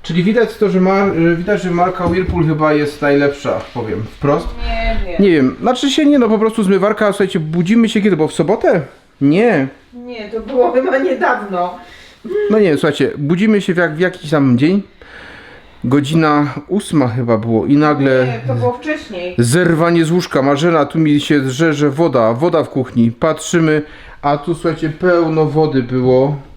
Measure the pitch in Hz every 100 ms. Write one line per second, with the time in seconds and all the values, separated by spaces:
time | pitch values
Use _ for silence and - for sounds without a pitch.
0 | - 170 180 226 226 - 202 180 185 196
1 | 202 165 165 170 180 208 185 170 180 -
2 | 170 180 180 170 156 151 151 151 143 -
3 | 147 143 143 139 127 110 - 123 107 95
4 | 107 - 143 156 - - 226 226 226 220
5 | 196 170 196 160 131 127 190 254 277 262
6 | 294 294 233 214 220 220 185 190 202 214
7 | 214 196 190 190 156 170 170 240 226 220
8 | 202 165 156 - 160 220 339 196 135 -
9 | _ _ 139 165 240 170 135 - _ 240
10 | 247 233 208 226 220 269 240 247 320 269
11 | - 254 - 247 202 175 180 - - -
12 | - - 214 208 208 214 196 143 160 143
13 | 147 143 143 175 220 208 190 175 170 151
14 | 180 180 151 151 139 123 151 196 - _
15 | - - - - - - - - 120 139
16 | 143 160 156 147 143 139 - 196 - 160
17 | 123 117 120 110 110 113 95 143 151 143
18 | 135 127 127 117 127 120 247 - 311 302
19 | - 185 180 180 120 156 170 160 170 170
20 | 160 175 165 147 135 139 170 165 143 165
21 | 156 147 143 147 131 127 165 143 147 135
22 | 170 131 113 120 175 165 135 139 123 123
23 | 117 113 165 156 - 175 160 151 147 -
24 | - - 143 147 175 160 170 156 156 151
25 | 180 175 160 160 151 147 156 135 117 127
26 | 127 127 139 147 -